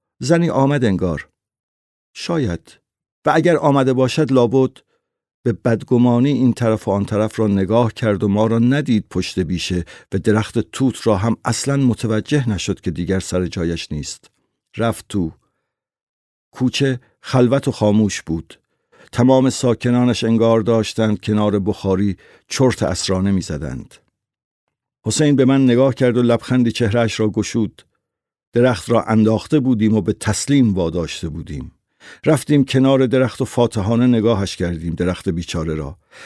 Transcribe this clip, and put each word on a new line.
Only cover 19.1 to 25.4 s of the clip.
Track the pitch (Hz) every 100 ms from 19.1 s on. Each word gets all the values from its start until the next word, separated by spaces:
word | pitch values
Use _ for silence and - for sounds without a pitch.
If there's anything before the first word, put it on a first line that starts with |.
تمام | - 127 131 131
ساکنانش | - 127 110 123 123 123 110
انگار | 113 113 113 113
داشتند | 107 113 107 - 110 104
کنار | - 107 104 101
بخاری | 95 95 98 95 101 92 _ _ -
چرت | - 131 -
اسرانه | 87 92 - 92 98
می‌زدند. | 95 82 76 71 64 - - _ _ _ _ _ _ _ _ _ _ 113
حسین | - 151
به | 139